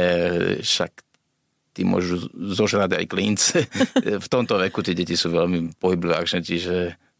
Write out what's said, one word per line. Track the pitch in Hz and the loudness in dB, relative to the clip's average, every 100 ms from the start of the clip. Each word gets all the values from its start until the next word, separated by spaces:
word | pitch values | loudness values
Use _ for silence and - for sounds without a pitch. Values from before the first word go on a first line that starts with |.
| 90 87 87 87 92 90 | 2 2 2 0 0 -2
však | - - 85 - - _ _ _ _ _ _ | -2 -2 -2 -8 -20 _ _ _ _ _ _
tí | - | -2
môžu | 95 92 90 87 - | 0 2 0 -4 -6
zožrať | - 95 92 104 101 92 | -10 -4 0 2 2 0
aj | 87 | 0
klince. | 80 95 104 104 - 175 131 - 262 | -2 -2 0 2 2 2 0 0 0
<laughs> | 262 - 101 | 0 0 -2
V | - | 0
tomto | 127 117 104 | 0 2 2
veku | 95 - | 0 -2
tie | 95 | -2
deti | 87 85 85 | -2 -2 -2
sú | 85 | 0
veľmi | 85 87 87 82 | 2 2 0 -2
pohyblivé, | - 92 90 87 | -2 0 2 0
akčné, | 80 85 90 | 0 0 -4
čiže | 82 85 90 90 87 87 _ | -4 -4 -2 -2 -2 -8 _